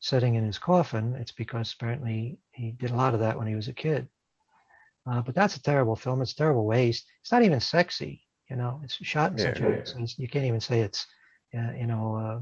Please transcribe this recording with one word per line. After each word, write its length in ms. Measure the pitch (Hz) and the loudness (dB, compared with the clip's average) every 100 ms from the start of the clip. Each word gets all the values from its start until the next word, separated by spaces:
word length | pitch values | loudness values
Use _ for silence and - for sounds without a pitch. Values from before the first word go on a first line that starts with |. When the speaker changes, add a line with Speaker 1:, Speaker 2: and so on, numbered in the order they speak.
Speaker 1:
sitting 340 | - 135 123 117 | 0 2 4 2
in 80 | |
his 160 | 110 101 | 0 -2
coffin, 560 | - 180 147 113 113 127 | 2 2 2 0 -2 -4
it's 160 | 117 | -8
because 400 | - 113 117 113 | -8 -6 -6 -6
apparently 720 | - 120 123 120 110 117 - _ | -6 -6 -4 -4 -4 -4 -8 _
he 200 | - 117 | -10 -8
did 200 | 120 127 | -6 -2
a 40 | 120 | 2
lot 180 | 131 | 2
of 80 | 113 | 2
that 160 | 110 - | 0 0
when 100 | 110 | -4
he 80 | 107 | -4
was 140 | 107 | -6
a 40 | |
kid. 360 | 127 156 143 131 _ _ _ _ _ _ _ _ _ - | -6 -2 -2 -4 _ _ _ _ _ _ _ _ _ -4
Uh, 120 | 123 | -2
but 120 | 120 | 0
that's 220 | 131 202 135 | 2 2 0
a 60 | |
terrible 320 | - 143 117 110 | 2 4 4 0
film. 260 | 139 131 | -2 -2
It's 120 | 127 | -2
a 20 | - | 0
terrible 300 | 156 127 107 | 2 4 4
waste. 400 | 117 120 117 - _ | 4 4 2 -6 _
It's 100 | - | 2
not 120 | 240 | 4
even 180 | 220 135 | 6 4
sexy, 680 | - 165 - - 147 135 _ _ - | 2 2 2 -2 -8 -10 _ _ -10
you 80 | 127 | -6
know. 240 | 123 135 | -4 -6
It's 120 | 139 - | -10 -10
shot 360 | - 151 165 | -4 2 2
in 60 | 147 | 2
such 240 | 90 - | 0 2
a 20 | |
Speaker 2:
Yeah. 60 | 120 | 2
Speaker 1:
way, 120 | - - | 0 -2
so 120 | 120 | -6
it's, 200 | 117 - | -6 -6
you 80 | 123 | -4
can't 160 | 143 | 0
even 160 | 131 113 | 0 0
say 220 | - 117 | 2 2
it's, 260 | 104 - - _ _ _ _ 120 | 2 -2 -10 _ _ _ _ -6
uh, 140 | 117 | -4
you 160 | 120 117 | -4 -2
know, 280 | 113 110 110 110 113 | -2 -2 -2 -4 -6